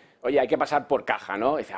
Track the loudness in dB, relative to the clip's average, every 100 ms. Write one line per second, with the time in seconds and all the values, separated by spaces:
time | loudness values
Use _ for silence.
0 | -20 _ 0 2 2 0 0 0 0 -2
1 | 0 -4 -2 0 0 0 -4